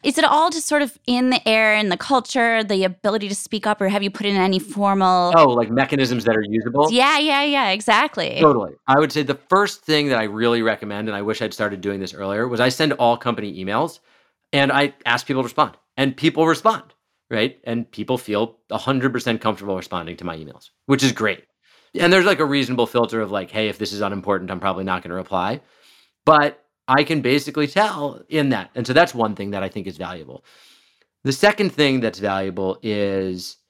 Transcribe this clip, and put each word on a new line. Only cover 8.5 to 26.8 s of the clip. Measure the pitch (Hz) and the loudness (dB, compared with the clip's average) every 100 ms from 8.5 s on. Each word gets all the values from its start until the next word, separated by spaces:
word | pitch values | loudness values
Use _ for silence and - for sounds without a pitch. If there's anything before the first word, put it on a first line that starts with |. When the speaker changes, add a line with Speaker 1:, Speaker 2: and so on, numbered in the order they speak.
| 123 95 71 - | 4 -2 -10 2
Speaker 2:
I | 135 | 4
would | 151 | 4
say | 151 | 0
the | 139 139 _ | -2 -4 _
first | 190 202 - - | 2 2 -2 0
thing | 151 147 | 0 2
that | 123 | 0
I | |
really | 110 104 120 117 | -2 0 0 2
recommend, | 113 104 107 101 110 | 0 -2 -6 -8 -6
and | 101 | -4
I | |
wish | 104 107 | -4 -4
I'd | 110 | -6
started | - 104 98 | -4 -4 -2
doing | 98 98 | -6 -4
this | 92 | -6
earlier, | - 98 101 123 | -8 -6 -2 -2
was | 117 | 0
I | 127 | 0
send | 131 156 | 2 -2
all | 135 120 117 | 2 2 2
company | 123 113 104 90 | -2 -4 -6 -8
emails | 92 107 143 - _ _ _ _ _ | -4 -2 -4 -8 _ _ _ _ _
and | 143 139 | 0 2
I | 139 143 143 - | 2 0 -2 -2
ask | 117 - | -2 0
people | 131 | -2
to | 120 | -2
respond. | - 131 - _ - | 0 -2 -2 _ -2
And | 135 131 | -2 0
people | 160 151 160 | 0 2 2
respond, | 156 220 233 - _ _ _ _ | 2 0 -2 -8 _ _ _ _
right? | 117 120 131 | -2 -2 -4
And | - 117 113 | -6 -6 -6
people | - - 127 | -10 -6 -6
feel | - 104 117 - _ | -2 -2 -2 -6 _
a | 110 | -6
hundred | - 135 127 | -2 0 0
percent | 120 120 113 | -2 -4 -2
comfortable | 113 95 101 95 | -2 -4 -6 -8
responding | 87 90 82 85 | -6 -10 -8 -10
to | 87 | -10
my | 80 | -10
emails, | 78 - - _ - | -14 -20 -20 _ -2
which | 135 | 2
is | 135 | 2
great. | 123 110 95 _ _ _ _ _ - | 0 -2 -4 _ _ _ _ _ 0
And | 175 | 4
there's, | 190 185 | 6 4
like, | 165 | 2
a | 151 | 0
reasonable | 143 123 127 113 | 0 -2 0 0
filter | 123 117 113 | 0 0 -2
of, | 104 | -4
like, | 101 90 | -6 -6
"Hey, | 110 107 | -4 -4
if | 98 | -2
this | 107 | -6
is | 101 | -4
unimportant, | 101 101 101 98 92 | -4 -4 -2 -4 -2
I'm | 92 | -4
probably | 98 92 | -4 -4
not | 95 90 | -4 -6
gonna | 87 90 | -6 -10
reply." | 90 95 92 139 _ _ _ _ _ _ - | -6 -4 -4 -6 _ _ _ _ _ _ 4
But | 156 147 - _ _ | 6 4 -4 _ _